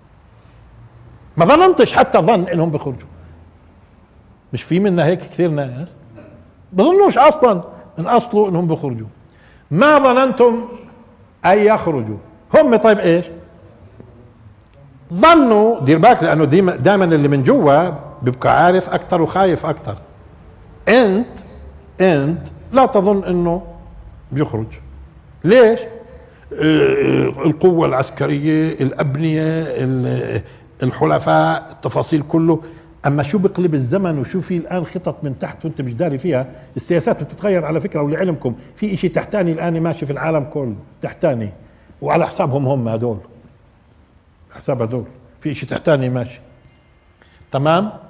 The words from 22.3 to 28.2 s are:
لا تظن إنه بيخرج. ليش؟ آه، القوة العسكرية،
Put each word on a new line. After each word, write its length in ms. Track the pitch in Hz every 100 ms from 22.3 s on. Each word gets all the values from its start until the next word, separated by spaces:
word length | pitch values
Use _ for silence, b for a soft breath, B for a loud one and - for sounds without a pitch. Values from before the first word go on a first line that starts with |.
| 170 - - -
لا 140 | 262 254
تظن 380 | 208 190 196
إنه 380 | 185 180 175 175 - - - - - - -
بيخرج. 340 | 131 151 110 110 - - - - - - -
ليش؟ 360 | 156 247 220 226
آه، 1500 | - - - - - - - - 156 156 139 139 135 135 131 131 156
القوة 400 | 151 185 165 143
العسكرية، 840 | 135 135 -